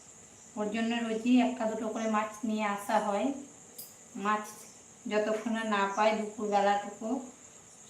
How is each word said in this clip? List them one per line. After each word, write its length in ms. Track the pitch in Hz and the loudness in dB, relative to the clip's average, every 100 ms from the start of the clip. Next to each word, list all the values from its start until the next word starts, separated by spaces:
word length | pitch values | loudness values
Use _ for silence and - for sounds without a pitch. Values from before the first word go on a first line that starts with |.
| - - - - - 214 | -20 -20 -20 -20 -12 -6
ওর 80 | 208 226 | -2 -2
জন্য 160 | 226 233 226 | 0 0 -2
রোজই 280 | 214 247 247 226 | 0 4 6 6
একটা 160 | - 220 | 0 -2
দুটো 160 | 220 220 | -2 -4
করে 140 | 226 220 214 | -2 0 0
মাছ 160 | 220 - 220 | -2 -4 -4
নিয়ে 180 | 214 208 202 | -2 -2 -2
আসা 220 | - 214 208 | 0 2 2
হয়। 200 | 202 254 - - - - - - - - - 202 | 2 0 -2 -10 -18 -20 -18 -18 -18 -14 -4 0
মাছ 180 | 214 214 - - - - - 214 | 0 -2 -14 -18 -20 -20 -14 -2
যতক্ষণ 440 | 214 214 214 226 220 214 | 0 2 0 -2 -2 0
না 80 | 202 196 220 | 0 0 2
পায় 180 | 220 214 | 2 2
দুপুরবেলাটুকু 920 | 208 - 208 202 202 202 208 - 220 269 - - - - - - | -2 -4 2 4 4 2 -2 -6 -4 -4 -6 -16 -20 -20 -20 -20